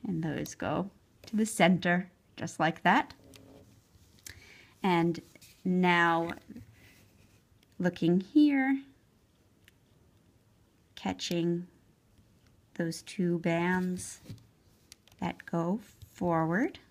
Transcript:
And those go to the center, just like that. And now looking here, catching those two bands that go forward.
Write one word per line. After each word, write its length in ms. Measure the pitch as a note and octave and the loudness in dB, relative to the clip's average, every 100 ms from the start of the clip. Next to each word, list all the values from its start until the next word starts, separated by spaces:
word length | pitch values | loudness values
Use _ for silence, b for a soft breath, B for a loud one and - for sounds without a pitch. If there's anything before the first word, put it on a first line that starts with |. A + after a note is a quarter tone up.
| A3 | -6
And 160 | E3+ | -4
those 320 | D#3+ C#3+ E3 - | -4 -6 -8 -8
go 340 | G2 D#3 F#3+ _ _ _ - | -4 -4 -4 _ _ _ -8
to 80 | G#3 | -2
the 100 | G#3+ | -2
center, 640 | - F3 F3 F3 F3 F#3 _ _ - | 4 4 4 2 0 -2 _ _ -12
just 240 | E3+ - | -12 -2
like 220 | D#3+ D#3+ | -2 0
that. 320 | - G#3 - - - - - - - - _ _ _ _ - B B B B B | 2 2 2 -10 -20 -20 -20 -20 -20 -20 _ _ _ _ -20 B B B B B
And 400 | G3 F3 E3+ E3 - - - - | 0 2 2 -2 -8 -20 -20 -8
now 680 | F#3+ F3+ F3+ F3 E3+ E3 E3+ - - - - b b b b b _ _ _ _ _ _ | 0 2 4 4 4 2 -2 -8 -14 -20 -20 b b b b b _ _ _ _ _ _
looking 440 | F3+ F3 E3 F3 | -2 0 2 2
here, 580 | F#3+ D4+ D4+ C#4 C4+ C4+ - _ _ _ _ _ _ _ _ _ _ _ _ _ _ _ _ _ _ _ _ - | 2 4 4 4 0 -2 -4 _ _ _ _ _ _ _ _ _ _ _ _ _ _ _ _ _ _ _ _ -10
catching 720 | G3 F#3 - F3 E3+ E3+ F3 _ _ _ _ _ _ _ _ _ _ - | -8 -8 -4 -2 0 -2 -6 _ _ _ _ _ _ _ _ _ _ -6
those 280 | E3+ E3 | -6 -6
two 340 | - - F3 E3+ | -12 -2 0 0
bands 840 | E3+ E3+ F3 F#3 F3+ F3+ - - - - _ _ _ _ _ - _ _ | 0 0 2 0 -2 -6 -10 -16 -18 -20 _ _ _ _ _ -20 _ _
that 260 | F3 F3+ - | -8 -8 -8
go 340 | E3+ E3+ G#3 - - - | -4 -2 -4 -8 -20 -20
forward. 680 | - F3 E3 D#3+ F3 D4+ - _ | -6 -2 0 0 0 -2 -6 _